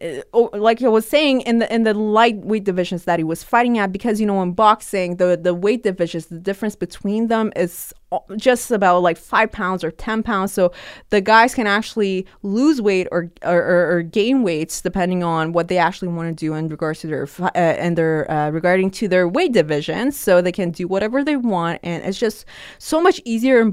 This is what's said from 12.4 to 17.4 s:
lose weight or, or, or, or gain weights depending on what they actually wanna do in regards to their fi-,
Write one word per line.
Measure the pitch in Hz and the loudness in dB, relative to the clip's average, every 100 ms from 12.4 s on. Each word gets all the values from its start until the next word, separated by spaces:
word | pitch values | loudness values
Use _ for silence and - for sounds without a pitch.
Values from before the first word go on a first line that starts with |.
lose | 202 208 285 277 | -4 0 2 2
weight | 208 190 180 | 2 0 0
or, | 175 170 - | -4 -4 -8
or, | - 175 | 0 0
or, | 135 175 160 | 4 2 2
or | 175 | 0
gain | 170 214 220 269 | -2 0 2 2
weights | 208 156 160 - | 2 -2 -4 -6
depending | 185 190 180 180 | -6 -2 -2 0
on | 175 160 160 | 0 -2 0
what | 170 170 | 0 0
they | 180 | 2
actually | 165 185 180 | 0 -2 -6
wanna | 170 165 | -6 -6
do | 160 156 156 | -6 -6 -4
in | 160 | -6
regards | 151 160 156 | -4 -6 -6
to | 160 | -6
their | 147 139 | -6 -6
fi-, | - | -4